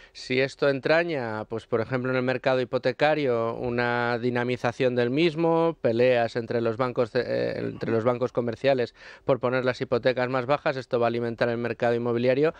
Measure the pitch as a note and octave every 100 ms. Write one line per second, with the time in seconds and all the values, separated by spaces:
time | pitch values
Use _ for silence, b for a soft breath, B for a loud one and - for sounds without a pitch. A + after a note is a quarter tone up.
0 | B - - B2+ C3+ - C#3+ C#3 C#3+ D#3+
1 | E3+ D3 A#2 G#2+ G#2+ A2+ - A2+ A2+ B2+
2 | B2+ B2+ B2+ B2+ C#3 C3 B2 B2+ B2+ -
3 | D3 D3+ C#3 A#2 A2+ A#2 B2 A#2+ A#2+ A#2+
4 | A#2+ A#2+ B2 A#2+ B2 B2 A#2+ - B2+ B2
5 | A#2+ C#3 E3+ D3+ E3 E3 E3 E3 B2 A#2
6 | B2+ A#2+ A#2 A#2+ A2 A#2 A#2 A2 B2+ A#2+
7 | A#2 B2 A#2 A#2+ A#2+ A2+ A#2 A2+ - A2+
8 | A#2 B2 B2 - A#2+ A2 C3+ C3 A#2 -
9 | B B - B2 B2 B2+ B2 A#2+ B2+ A#2+
10 | C3 B2 B2 C3 A#2+ C#3+ D#3+ C3 - A#2+
11 | A#2 A#2 A#2+ A#2 B2 A#2 A#2 A2+ A#2+ A#2+
12 | A#2+ A#2 B2 C3 D#3